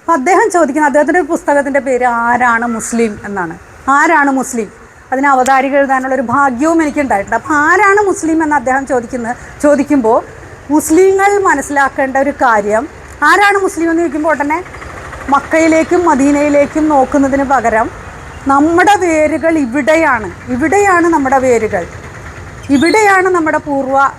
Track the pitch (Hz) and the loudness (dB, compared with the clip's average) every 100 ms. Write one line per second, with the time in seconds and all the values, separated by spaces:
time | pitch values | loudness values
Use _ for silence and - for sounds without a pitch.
0 | - 330 262 392 453 349 302 285 302 294 | 0 -2 2 2 2 2 0 0 0 2
1 | 294 349 285 330 - 285 277 277 262 247 | 2 0 0 -4 0 0 0 -4 -2 0
2 | 247 233 233 240 247 226 240 226 - 233 | 0 0 0 2 2 0 -2 -6 -6 -2
3 | 233 208 208 202 170 - - - - 277 | -2 -2 -10 -8 -8 -10 -18 -12 0 2
4 | 320 320 277 269 247 240 208 - - - | 4 4 2 0 -4 -6 -8 -10 -20 -20
5 | - 262 285 269 254 269 269 277 277 262 | -6 -2 2 2 4 2 2 0 2 0
6 | 262 262 233 254 277 240 311 330 302 294 | -2 -4 -2 0 0 0 0 2 0 -2
7 | 277 208 196 277 - 302 302 370 403 403 | -2 -2 -2 -4 -2 0 2 4 4 4
8 | 415 359 320 320 320 294 240 262 277 262 | 2 -2 -2 -2 0 0 0 -2 -2 -4
9 | 226 254 226 240 - - 294 285 277 294 | -4 -8 -8 -10 -12 -2 2 2 2 2
10 | 220 262 - - - - - 294 - 320 | 2 0 -2 -18 -20 -20 -2 -2 2 4
11 | 381 381 392 403 381 285 269 285 269 - | 4 4 2 2 0 0 -2 0 -2 0
12 | 269 262 277 - 262 220 208 214 285 - | -2 0 -2 0 2 2 0 -2 -4 -12
13 | - - 294 359 403 403 381 320 339 330 | -20 -2 2 4 4 2 -2 -2 -2 0
14 | 339 285 311 302 285 302 - - - - | -2 -2 -2 -2 -2 -4 -8 -16 -16 -16
15 | - - - 277 - 320 320 320 320 349 | -16 -14 -2 -2 0 0 2 2 2 2
16 | 349 285 277 294 294 285 285 311 311 294 | 2 2 2 2 2 2 2 0 0 2
17 | 262 294 269 277 277 269 226 214 254 - | 2 0 0 0 0 0 0 0 -2 -8
18 | - - - - - 277 302 339 403 403 | -18 -18 -18 -14 0 2 2 2 4 2
19 | 370 320 302 311 320 320 269 247 277 311 | 2 2 0 0 0 0 -2 -2 0 2
20 | 311 247 202 - - 247 311 392 403 359 | 2 -2 -4 -12 -8 -4 0 2 2 2
21 | 339 330 269 269 254 233 220 196 170 - | 2 0 0 0 2 0 0 -4 -6 -14
22 | - - - - - - - 277 320 427 | -18 -18 -18 -18 -18 -18 -2 2 2 2
23 | 415 392 370 359 311 302 302 277 262 269 | 4 2 2 0 0 -2 -2 -4 -2 0
24 | 277 | 0